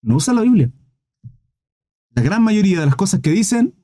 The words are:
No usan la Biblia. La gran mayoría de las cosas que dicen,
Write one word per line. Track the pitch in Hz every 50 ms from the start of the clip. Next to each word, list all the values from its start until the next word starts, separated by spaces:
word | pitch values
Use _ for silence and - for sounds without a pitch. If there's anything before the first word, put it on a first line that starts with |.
No | - 107 120
usan | 143 135 247 247
la | 233 220
Biblia. | 247 247 180 127 123 - _ _ _ _ _ _ _ _ _ - - - _ _ _ _ _ _ _ _ _ _ _ _ _ _ _
La | 117 120
gran | 117 143 202 226
mayoría | 226 220 214 214 190 196 180 165
de | 151
las | 139 131
cosas | - 202 185 - 139
que | 127 151
dicen, | 160 220 208 - 247 233 247 - - _